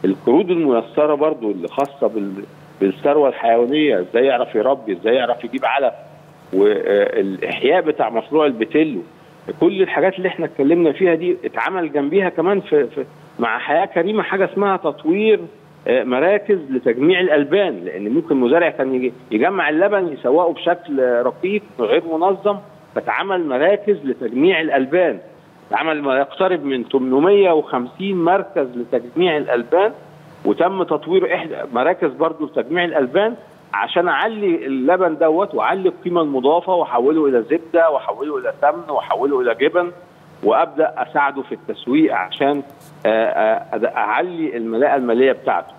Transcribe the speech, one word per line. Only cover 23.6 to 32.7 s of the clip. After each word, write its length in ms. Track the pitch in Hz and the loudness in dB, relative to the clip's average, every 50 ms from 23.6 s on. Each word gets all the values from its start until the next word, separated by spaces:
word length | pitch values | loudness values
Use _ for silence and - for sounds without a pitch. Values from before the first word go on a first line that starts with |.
| 147 180 208 202 202 208 202 165 147 | 2 2 2 2 2 0 -2 0 0
لتجميع 580 | 135 120 - 131 113 117 127 147 180 190 160 | -6 -6 -4 -2 -2 2 4 4 4 4 2
الألبان، 580 | 160 151 135 139 135 131 147 180 180 160 113 90 - - - - - - - - - - | 0 0 0 0 0 2 2 2 2 2 0 -4 -10 -18 -20 -20 -20 -20 -20 -20 -10 -4
اتعمل 300 | - 110 147 160 156 147 | -4 -2 0 0 -2 -2
ما 160 | 143 139 131 | -2 0 0
يقترب 460 | 135 139 139 - - 190 185 180 165 143 | 0 0 -2 0 -2 0 0 0 0 -2
من 260 | 139 135 127 113 - | -2 -4 -4 -4 0
تمنمية 640 | - 139 127 131 127 139 151 185 202 202 196 185 | 0 0 0 2 2 4 4 6 6 6 6 6
وخمسين 720 | 165 156 143 - - 127 123 123 - - 190 202 196 180 165 | 4 2 2 0 -4 -4 -4 -6 -8 -8 -6 -4 -2 0 2
مركز 440 | 170 185 196 196 - - 170 143 127 120 | 2 2 2 0 -2 -2 -4 -4 -2 -4
لتجميع 640 | 120 120 - - 120 117 123 - 160 180 185 156 | -10 -6 -2 -2 -4 -4 -4 -2 0 0 2 2
الألبان، 540 | 151 139 - 127 117 117 117 156 175 196 220 285 - - - - - - - - - - | 0 -2 -2 -2 -2 -2 0 0 2 2 0 -2 -6 -20 -20 -20 -20 -20 -20 -20 -8 -2
وتم 380 | - 104 - 165 180 196 190 175 | -2 0 2 0 0 0 -2 -4
تطوير 520 | 170 160 147 - - 180 190 175 - 175 | -2 -4 -6 -2 0 0 2 2 2 -2
إحدى 200 | - 160 160 - 135 120 - 123 | -4 -4 -8 -10 -10 -10 -6 -4
مراكز 400 | 120 127 160 175 170 185 147 127 | 0 0 0 0 0 -2 -4 -2
برضو 320 | 131 160 165 160 156 151 | -2 -2 -2 -2 -4 -8
لتجميع 400 | 139 - 131 113 120 | -6 -4 -6 -4 -2